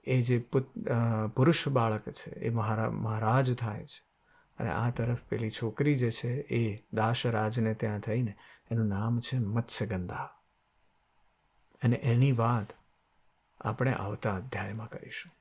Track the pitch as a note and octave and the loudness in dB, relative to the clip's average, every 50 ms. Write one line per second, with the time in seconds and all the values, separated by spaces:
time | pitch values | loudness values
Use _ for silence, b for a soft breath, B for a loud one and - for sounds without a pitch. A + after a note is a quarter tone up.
0 | _ - C3 B2+ A#2+ A#2+ B2 A#2+ A#2 - - C3+ C3 - - - - - B2+ A#2 | _ 2 2 4 4 4 2 2 2 2 0 0 0 0 -8 -8 -4 -2 0 2
1 | A#2 A#2 A2+ G#2+ G#2+ G#2+ - - C3 D#3+ E3 - - D3 C#3 B2+ A#2 A2+ G#2+ G#2+ | 2 2 2 2 0 -2 2 4 6 6 6 4 2 2 2 2 2 2 0 0
2 | - - - - - - - - - A#2 A#2 A2+ G#2+ G#2+ A2 G#2+ A2 A#2 A2 G2+ | -4 -8 -12 -12 -12 -12 -12 -6 -4 -2 0 0 0 0 0 0 0 0 -2 -2
3 | G#2+ A2+ A2 G#2+ A2 G#2+ A#2 C3+ C3+ B2+ B2 - A#2 A2 G#2 - - - - - | -2 -2 -2 0 2 4 4 4 4 2 0 -2 -2 -4 -4 -6 -10 -12 -14 -16
4 | _ _ _ b b b b b b b _ - - A2+ D#2 - A#2 A#2+ A#2+ - | _ _ _ b b b b b b b _ -6 -4 -2 0 0 0 0 0 0
5 | A#2 A#2+ A#2+ A#2+ - - - G#2+ A2+ G#2+ - - A#2 A2+ G#2+ - C#3 D3 D3 C3 | -2 -2 -2 -4 -4 -6 -4 -4 -4 -4 -4 -4 -4 -4 -2 0 2 2 2 2
6 | B2 A#2 A2+ - - B2 A#2+ C#3 D3 - A#2+ A#2 A#2 A2 G2+ G#2+ - _ - A2 | 2 0 0 -2 -2 -2 -4 -4 -4 -2 0 0 0 0 -2 -6 -10 _ -2 0
7 | G#2+ A2+ A#2+ - - B2 A2+ G#2+ G#2+ A2 A2+ B2 A2+ A2 A2 G#2+ - A2 G#2 G#2 | 2 2 2 0 0 0 0 0 0 0 0 0 0 0 0 0 -2 -2 -2 -4
8 | G2+ - A2 A#2+ B2+ A2 G2+ B B B B B B _ A#2 A2+ A2 G#2 G2 G2 | -4 -2 0 0 0 -2 -4 B B B B B B _ -2 0 0 0 0 0
9 | G#2 A2+ A#2+ A#2 A#2 - - C3 A#2 G2 G#2+ A#2 A#2 - - - - - F#2+ F#2 | 0 0 0 -2 -2 -2 -2 -2 -2 0 0 -2 -2 0 -2 -2 -2 -2 -2 -4
10 | F2+ F2+ - - - - - _ _ _ _ _ _ _ _ _ _ _ _ _ | -4 -6 -6 -8 -10 -12 -14 _ _ _ _ _ _ _ _ _ _ _ _ _
11 | _ _ _ _ _ _ _ _ _ _ _ _ _ _ _ _ - A#2+ A#2+ - | _ _ _ _ _ _ _ _ _ _ _ _ _ _ _ _ 2 2 2 4
12 | - A#2 A#2 A#2+ C3 C#3 C3 A#2 A2+ A#2 A#2+ A#2 G2+ - - _ _ _ _ _ | 2 2 4 6 6 4 4 4 2 2 2 0 -2 -4 -12 _ _ _ _ _
13 | _ _ _ _ _ _ _ _ _ _ _ _ - - A2+ - B2+ C3 B2 - | _ _ _ _ _ _ _ _ _ _ _ _ -4 -4 -2 0 0 0 0 -2
14 | - G2+ G#2 - - A2 G2+ F#2 G#2 C3 - G2+ G2 G2 G#2 A2+ A2 A2+ - - | -4 -6 -6 -4 -2 -2 -2 -2 -6 -6 -6 -6 -6 -4 -6 -8 -8 -10 -12 -14
15 | - - - - - F3+ _ _ | -14 -12 -12 -12 -12 -14 _ _